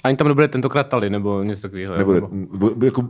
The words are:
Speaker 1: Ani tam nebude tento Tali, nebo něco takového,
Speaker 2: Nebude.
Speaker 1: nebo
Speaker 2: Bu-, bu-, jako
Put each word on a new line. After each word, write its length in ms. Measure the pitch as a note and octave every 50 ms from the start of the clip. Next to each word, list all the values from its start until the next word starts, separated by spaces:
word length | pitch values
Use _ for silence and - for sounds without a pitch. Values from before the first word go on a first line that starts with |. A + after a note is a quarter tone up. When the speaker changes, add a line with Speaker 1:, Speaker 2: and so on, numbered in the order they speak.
| -
Speaker 1:
Ani 120 | B2+ C3+
tam 120 | C3 D3+ D3
nebude 200 | C#3+ C#3 D3+ C#3+
tento 200 | - C3 B2+ C3+ - C#3+ C#3 -
Tali, 220 | C3 A#2+ G#2 G2+
nebo 320 | G2+ G2+ G2 G2+ G2+ G2
něco 200 | G2 G#2 G#2 G2+
takového, 340 | G#2 F#2+ G2 F#2 F#2+ G2 F2+
Speaker 2:
Nebude. 180 | F2+ G2 G2 F#2 E2+
Speaker 1:
nebo 80 | - -
Speaker 2:
Bu-, 420 | G2 G2 F#2 - - F#2+ G2 A2+ G#2+
bu-, 100 | - B2+
jako 240 | C3 - B2+ B2